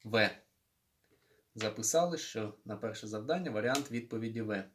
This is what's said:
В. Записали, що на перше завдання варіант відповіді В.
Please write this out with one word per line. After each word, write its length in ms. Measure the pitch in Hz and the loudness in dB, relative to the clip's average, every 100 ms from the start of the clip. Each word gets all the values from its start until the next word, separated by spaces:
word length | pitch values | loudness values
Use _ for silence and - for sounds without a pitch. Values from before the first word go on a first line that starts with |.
В. 260 | 110 110 101 - _ _ _ _ _ _ _ _ _ _ _ | 0 4 4 2 _ _ _ _ _ _ _ _ _ _ _
Записали, 640 | 110 107 - 113 160 175 165 | -4 -4 0 2 4 4 0
що 360 | - 117 107 - | -4 -4 -4 -6
на 120 | - 104 | -10 -6
перше 300 | 113 101 107 | -4 -6 -6
завдання 440 | 107 120 175 170 | -6 0 0 0
варіант 400 | 110 120 139 139 | 0 2 0 0
відповіді 520 | 120 117 113 113 113 | -6 -4 -4 -2 -2
В. 220 | 107 98 95 | 0 -2 -2